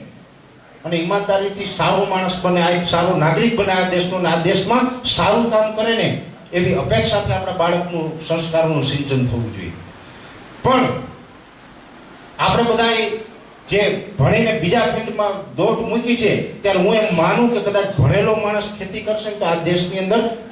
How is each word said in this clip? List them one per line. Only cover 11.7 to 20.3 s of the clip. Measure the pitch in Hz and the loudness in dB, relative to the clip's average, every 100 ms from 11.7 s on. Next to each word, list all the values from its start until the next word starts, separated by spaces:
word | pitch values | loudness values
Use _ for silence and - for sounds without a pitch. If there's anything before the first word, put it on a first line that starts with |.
| - - - - - - - | -20 -20 -20 -20 -20 -16 -2
આપણે | 175 240 | 0 2
બધાએ | 233 226 226 226 208 - - - - - - | 2 2 2 0 -2 -6 -10 -20 -20 -20 -2
જે | 196 196 - - - | 0 2 -2 -6 0
ભણીને | 156 220 226 - | 2 4 2 0
બીજા | 175 240 - | 2 2 2
ફિલ્ડમાં | - - 208 202 196 135 127 | -2 -4 -2 -2 -4 -8 -2
દોટ | 208 - | 0 0
મૂકી | 180 240 233 240 | -2 -2 0 0
છે | 196 - - - | 2 0 -4 -2
ત્યારે | 202 185 | 0 2
હું | 202 220 | 4 2
એમ | 202 165 | 2 2
માનું | 170 240 240 | 2 4 2
કે | 233 | 2
કદાચ | 202 202 202 139 | 0 0 0 2
ભણેલો | 127 196 226 214 | 4 4 2 2
માણસ | 208 208 - - | 0 -2 -4 -8
ખેતી | 190 214 208 | -10 -6 -4
કરશે | 214 214 | -4 -4
ને | - | -4
તો | 175 | -2
આ | 160 | 0
દેશની | 170 180 180 190 | 0 0 0 -2
અંદર | 190 233 226 | 0 0 0